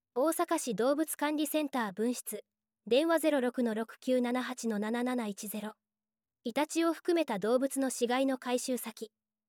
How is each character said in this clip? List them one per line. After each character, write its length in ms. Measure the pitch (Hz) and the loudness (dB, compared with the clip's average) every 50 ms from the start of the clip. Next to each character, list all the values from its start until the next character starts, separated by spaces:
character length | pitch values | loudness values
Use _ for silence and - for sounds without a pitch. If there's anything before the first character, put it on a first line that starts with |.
| _ _ - | _ _ -2
大 140 | 240 269 320 | 0 2 2
阪 300 | 320 - 349 - 339 311 | 2 2 2 2 0 0
市 160 | - 254 226 | 0 -2 -2
動 220 | 185 220 262 294 | 0 2 2 2
物 200 | 277 320 302 - | 2 0 -2 -2
管 200 | - 294 294 311 | -2 -2 -2 0
理 100 | 294 311 | 0 -2
セ 160 | 294 - 302 302 | 0 0 -2 -2
ン 60 | 277 | 0
タ 200 | - 262 226 202 | -2 -2 -2 -2
ー 40 | 185 | -2
分 220 | - 214 240 247 | -2 -2 -2 -2
室、 280 | - - - - 202 - _ _ _ _ _ _ _ _ | -2 -6 -10 -10 -12 -12 _ _ _ _ _ _ _ _
電 220 | 202 226 262 311 330 | 2 4 4 4 4
話 120 | 330 320 | 4 2
ゼ 100 | 311 311 | 4 4
ロ 100 | 294 277 | 2 2
六 220 | 240 247 - - 254 | 2 0 0 0 0
の 120 | 233 220 | 0 0
六 220 | 214 226 - - - | -2 -4 -6 -10 -6
九 200 | - - 254 254 | -2 2 2 2
七 220 | 247 240 240 254 247 | 2 2 0 -2 -4
八 260 | 240 254 247 - 226 | -4 -6 -6 -4 -2
の 100 | 220 202 | -2 -2
七 260 | 208 214 233 240 247 | -2 -2 -2 -2 -2
七 220 | 247 254 247 226 | -2 -2 -2 -4
一 220 | 208 202 - - 208 | -4 -6 -8 -10 -10
ゼ 120 | - 214 | -8 -8
ロ。 120 | 208 214 214 _ _ _ _ _ _ _ _ _ _ _ _ _ - | -8 -8 -10 _ _ _ _ _ _ _ _ _ _ _ _ _ -10
イ 80 | 247 220 | -4 -2
タ 140 | - 294 | 0 -2
チ 180 | 302 - 320 330 | 0 0 2 2
を 80 | 330 320 | 2 2
含 220 | - - - 349 | 0 0 2 2
め 100 | 339 311 | 2 2
た 140 | - 226 196 | 0 0 -2
動 200 | 180 214 240 254 | 0 2 2 2
物 220 | 262 269 - 269 | 2 0 0 0
の 80 | 269 262 | 0 0
死 180 | - - 247 | 0 0 0
骸 200 | 220 247 254 277 | 2 2 2 2
の 100 | 269 262 | 2 0
回 220 | 254 - 247 247 247 | -2 -2 -2 -2 0
収 180 | - - 254 | 0 -2 -4
先、 340 | 226 - 226 214 - 226 214 _ _ _ _ _ _ _ | -4 -4 -8 -12 -12 -14 -16 _ _ _ _ _ _ _